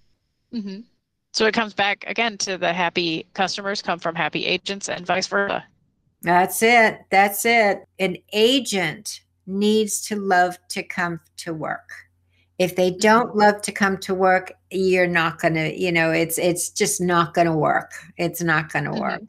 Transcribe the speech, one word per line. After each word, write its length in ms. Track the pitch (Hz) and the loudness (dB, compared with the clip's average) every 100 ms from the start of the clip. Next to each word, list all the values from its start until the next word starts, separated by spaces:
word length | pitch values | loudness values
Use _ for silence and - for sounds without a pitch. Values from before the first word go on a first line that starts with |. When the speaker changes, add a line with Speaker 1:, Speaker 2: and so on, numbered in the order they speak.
| _ _ _ _ _ | _ _ _ _ _
Speaker 1:
Mm-hmm. 300 | 240 202 196 233 _ _ _ _ | -10 -8 -12 -16 _ _ _ _
So 140 | - 220 | -2 0
it 80 | |
comes 200 | 208 214 - | 0 -2 -2
back 280 | 202 196 - | -2 -2 -6
again 300 | 208 233 202 | -4 -4 -4
to 180 | - 185 | -6 -4
the 160 | 175 | -2
happy 540 | 175 170 180 175 160 - | 0 -2 -2 -2 -4 -6
customers 480 | - 185 - 196 202 | -4 -4 -4 -6 -6
come 180 | - 170 | -6 -6
from 160 | 170 165 | -4 -4
happy 300 | 151 156 - | -4 -4 -2
agents 440 | 180 - 202 - | -4 -4 -10 -8
and 160 | - 180 | -6 -4
vice 220 | 180 190 | -2 -2
versa. 360 | 202 202 - - _ _ _ _ _ | -2 -2 -4 -8 _ _ _ _ _
Speaker 2:
That's 420 | 170 175 190 - | 2 2 2 2
it. 380 | 226 240 220 - - | 4 6 4 2 0
That's 340 | 190 202 202 233 | 2 2 2 2
it. 400 | 233 208 190 - - | 4 4 0 -6 -4
An 180 | 190 175 _ | -4 -4 _
agent 920 | 208 220 269 233 196 165 - - - _ _ - | 2 4 2 0 -2 -2 -4 -12 -14 _ _ -10
needs 560 | 196 208 220 214 - - | -2 2 2 0 -4 -6
to 80 | 208 | -6
love 420 | 196 180 180 180 - | 2 2 2 -2 -10
to 120 | - | -10
come 380 | 175 - 175 165 - - | -8 -4 -4 -6 -10 -14
to 160 | - | -10
work. 380 | 160 147 - - - - _ _ _ _ - | -8 -6 -8 -12 -20 -20 _ _ _ _ -2
If 180 | 180 175 | -2 2
they 140 | 185 | 0
don't 380 | 180 214 220 233 | 2 4 4 4
Speaker 1:
Mm-hmm. 100 | 208 | 4
Speaker 2:
love 220 | 208 208 | 4 4
to 80 | - | -2
come 240 | 196 196 190 | -2 -2 -2
to 160 | - | -4
work, 400 | 185 190 185 185 - _ | 2 4 4 0 -12 _
you're 360 | 185 190 185 180 | -2 2 4 4
not 320 | 175 165 160 | 2 0 0
gonna, 300 | 170 160 156 | 0 0 -2
you 220 | - 185 | -2 0
know, 200 | 170 165 | 2 2
it's, 260 | 165 165 - | 2 0 0
it's 320 | 180 170 - | 0 0 -4
just 320 | - 202 - | -2 -2 0
not 320 | 180 175 165 | 2 2 2
gonna 240 | 180 170 160 | 2 2 2
work. 340 | 147 139 - - - - | 2 0 -2 -12 -16 -6
It's 260 | 170 170 | -6 -2
not 300 | 170 156 156 | 0 0 0
gonna 200 | 147 147 | -4 -4
Speaker 1:
Mm-hmm. 100 | 151 | -4
Speaker 2:
work. 200 | 139 - | -4 -6